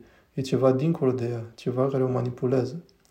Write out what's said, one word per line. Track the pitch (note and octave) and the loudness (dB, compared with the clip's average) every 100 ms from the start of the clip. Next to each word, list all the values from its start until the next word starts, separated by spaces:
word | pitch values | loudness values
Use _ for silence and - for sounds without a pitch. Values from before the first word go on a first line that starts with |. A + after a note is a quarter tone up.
| - _ _ | -16 _ _
e | - | -6
ceva | C3+ B2 C3 | -2 4 4
dincolo | C3 D#3+ E3 C3 | 4 2 2 0
de | B2 | 0
ea, | A#2+ A#2+ A2+ | -2 -6 -8
ceva | - B2+ A#2+ C3+ | -8 -4 0 0
care | C3+ | 0
o | C3 | 0
manipulează. | B2 B2 - B2+ C3 A#2 - - _ _ | 0 -2 -2 0 0 -2 -6 -16 _ _